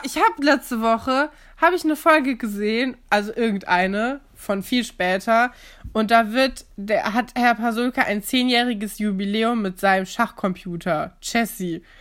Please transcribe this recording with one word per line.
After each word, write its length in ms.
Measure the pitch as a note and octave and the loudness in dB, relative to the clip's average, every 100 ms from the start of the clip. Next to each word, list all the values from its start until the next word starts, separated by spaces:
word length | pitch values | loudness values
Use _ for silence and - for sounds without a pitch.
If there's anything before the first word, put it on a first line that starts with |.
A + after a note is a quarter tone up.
ich 140 | - D#4 | 4 0
hab 200 | A4+ A4 | 0 2
letzte 400 | C#4+ C#4 - A#3 | 2 2 0 -2
Woche, 480 | A3+ A3+ C4+ C4 D4+ - - - | 0 0 0 -2 -2 -6 -20 2
hab 120 | E4 | 2
ich 80 | F4 | 2
eine 140 | D#4 D4 | 0 0
Folge 400 | E4 D#4 C4+ A#3 | 4 4 2 -4
gesehen, 600 | A3+ G3+ G#3 A3+ C4 - - | -6 -4 -2 0 -2 -6 0
also 240 | G#3 G#3 | 0 0
irgendeine 880 | B3 A3+ G3+ - F3+ F#3+ G3+ A#3 C#4 - - | -2 -2 -2 0 2 2 0 -2 -4 -12 -18
von 260 | - G3 | -4 -4
viel 220 | - B3 | 0 -2
später. 640 | A3 - F3+ F#3+ A#3 A3+ B3 - - - - | -2 -2 0 0 2 2 2 -2 -20 -18 -6
Und 200 | A3 G#3+ | -2 4
da 180 | A#3 G#3+ | 4 4
wird, 320 | A#3+ C4+ - - - | 2 0 -2 -18 -12
der, 360 | G3 G3+ - | -2 0 0
hat 200 | A3+ A#3+ B3 | -2 -2 0
Herr 200 | A#3+ G#3+ | 2 2
Pasulke 480 | A#3 A3 B3 C4 | -2 -2 -2 0
ein 180 | - G#3 | -2 -2
zehnjähriges 800 | - C4 B3+ A#3+ B3 G#3 G#3+ - | 0 0 2 2 0 -2 -6 -4
Jubiläum 640 | G#3 F#3+ G3+ A3 A3+ A#3 | -4 -2 -2 0 0 0
mit 180 | G3 F#3 | -2 0
seinem 260 | G3 F#3+ F#3 | 2 2 0
Schachcomputer, 1080 | - A3+ - G3 F3+ F#3 E3+ F#3 D3+ E3+ - | -2 -4 -2 -4 -4 -8 -6 -2 -2 -4 -10
Chessy. 600 | - A#3 A3+ - F3+ E3 - - | -4 -2 -2 -4 -6 -6 -10 -20